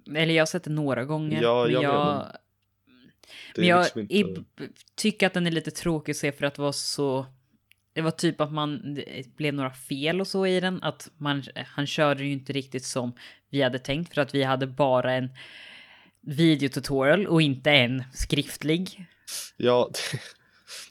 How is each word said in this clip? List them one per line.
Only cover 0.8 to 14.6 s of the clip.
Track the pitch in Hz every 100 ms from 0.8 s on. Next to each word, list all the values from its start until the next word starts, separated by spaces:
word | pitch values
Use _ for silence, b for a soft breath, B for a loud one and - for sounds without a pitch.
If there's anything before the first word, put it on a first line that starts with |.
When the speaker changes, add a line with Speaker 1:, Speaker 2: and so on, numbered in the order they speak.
| 143 123 135
Speaker 1:
gånger. | 156 156 156
Speaker 2:
Ja, | 117 120
Speaker 1:
men | 120
Speaker 2:
jag | 123
Speaker 1:
jag, | 139 143 147
Speaker 2:
med, | 143 - - _ _ _ _ _
men | 127 127 _ B B B -
det |
Speaker 1:
men | 175
Speaker 2:
är |
Speaker 1:
jag | 175
Speaker 2:
liksom | 175 226
inte | 208 202
Speaker 1:
ib-, | 185 170 - _ 139 - - -
tycker | 214 208 190
att |
den | 180 175
är |
lite | 165 156
tråkig | - 175 156 147
att | 147
se | 147
för | 135 143
att | 139
det |
var | 143
så, | 139 - - 143 131 131 _ _ _ _ _ _
det | -
var | 160
typ | 165 170 -
att | 147
man, | 151 151 147 139 143
det | - - 135 -
blev | 151
några | 143 131
fel | 127 - 139 151 175
och | 190
så | 190 190
i | 185
den, | 180 185
att | 156 147 - _
man, | 147 143 131 - 123
han | - 143
körde | - 151 139
ju | 139
inte | 139 135
riktigt | 139 131 135 -
som | 131 123 120 B B _
vi | 139
hade | 131 127
tänkt, | - 143 175
för | -
att | 131 139
vi |
hade | 131 131